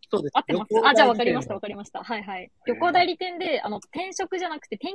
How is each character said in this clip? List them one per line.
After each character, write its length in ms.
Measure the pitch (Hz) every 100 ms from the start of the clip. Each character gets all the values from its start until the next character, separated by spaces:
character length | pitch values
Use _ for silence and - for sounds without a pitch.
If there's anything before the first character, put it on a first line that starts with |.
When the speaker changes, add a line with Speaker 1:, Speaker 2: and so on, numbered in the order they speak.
| -
Speaker 1:
そ 80 | 208
う 40 |
で 60 | 143
す。 20 | 262
Speaker 2:
合 40 |
っ 40 | -
て 80 |
ま 120 | 180 214
す？ 80 |
Speaker 1:
旅 60 | 220
行 40 |
代 0 |
理 0 |
店 0 |
の。 60 | 226
Speaker 2:
あ、 40 |
じ 80 | 220
ゃ 40 | 262
あ 20 |
わ 80 | 220
か 80 |
り 100 | 240
ま 80 | 247
し 60 | -
た、 60 | 196
わ 60 |
か 60 | 208
り 80 | 208
ま 100 | 202
し 60 |
た。 120 | -
は 140 | - 220
い 60 |
は 140 | 202 190
い。 60 |
Speaker 3:
へ 20 | -
ー。 40 | _ -
Speaker 2:
旅 120 | 226
行 120 | 349
代 160 | 370 359
理 100 | 330
店 220 | 370 349
で、 220 | 359 269
あ 80 | -
の、 80 | 208
転 360 | - 311 285
職 240 | - 381 370
じ 80 | 349
ゃ 40 |
な 100 | 302
く 80 | -
て 80 | 220
転 180 | 330